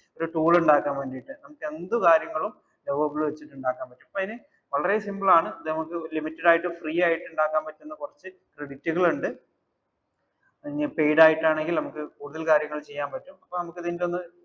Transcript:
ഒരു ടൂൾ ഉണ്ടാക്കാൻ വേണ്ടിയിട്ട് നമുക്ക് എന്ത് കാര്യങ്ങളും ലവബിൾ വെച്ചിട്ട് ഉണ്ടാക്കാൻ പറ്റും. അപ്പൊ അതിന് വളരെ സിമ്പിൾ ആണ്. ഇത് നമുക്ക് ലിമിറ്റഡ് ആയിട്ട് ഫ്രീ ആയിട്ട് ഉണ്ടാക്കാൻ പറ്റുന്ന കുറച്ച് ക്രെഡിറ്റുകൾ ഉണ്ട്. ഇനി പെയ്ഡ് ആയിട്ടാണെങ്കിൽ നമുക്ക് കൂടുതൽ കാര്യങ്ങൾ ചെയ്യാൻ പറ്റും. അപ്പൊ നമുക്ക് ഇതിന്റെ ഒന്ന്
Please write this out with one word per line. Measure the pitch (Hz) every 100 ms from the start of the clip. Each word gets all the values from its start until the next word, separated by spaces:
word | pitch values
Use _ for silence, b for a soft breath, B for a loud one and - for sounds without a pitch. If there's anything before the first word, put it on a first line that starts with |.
| _ -
ഒരു | 165
ടൂൾ | 165 160 175
ഉണ്ടാക്കാൻ | 160 147 143 139
വേണ്ടിയിട്ട് | 135 131 123 135
നമുക്ക് | 143 151 156
എന്ത് | 156 180 226 185
കാര്യങ്ങളും | 160 160 156 196 - _ _ 143
ലവബിൾ | 143 151 147 156
വെച്ചിട്ട് | 151 147 135
ഉണ്ടാക്കാൻ | 131 127 127
പറ്റും. | 123 _
അപ്പൊ | 196
അതിന് | 190 233 - _ _
വളരെ | 143 180 214 196
സിമ്പിൾ | 196 190 170
ആണ്. | 160 -
ഇത് | 156
നമുക്ക് | 160 160 170 160 156
ലിമിറ്റഡ് | 151 160 170
ആയിട്ട് | 170 175 170
ഫ്രീ | 160 165 175
ആയിട്ട് | 165 165
ഉണ്ടാക്കാൻ | 156 156 156 156
പറ്റുന്ന | - 151 151
കുറച്ച് | 147 _ 185 185 _
ക്രെഡിറ്റുകൾ | - 143 135 170 160 175
ഉണ്ട്. | 143 - - _ _ _ _ _ _ _ _ _ _ _ _ 294
ഇനി | 294 294 160
പെയ്ഡ് | 151 151 160
ആയിട്ടാണെങ്കിൽ | 160 160 151 156 170
നമുക്ക് | 143 147 151 -
കൂടുതൽ | 143 156 160
കാര്യങ്ങൾ | 151 151 151 147
ചെയ്യാൻ | 143 143
പറ്റും. | 135 - -
അപ്പൊ | _ 180
നമുക്ക് | 170 170
ഇതിന്റെ | 170 175 175
ഒന്ന് | 175 180 _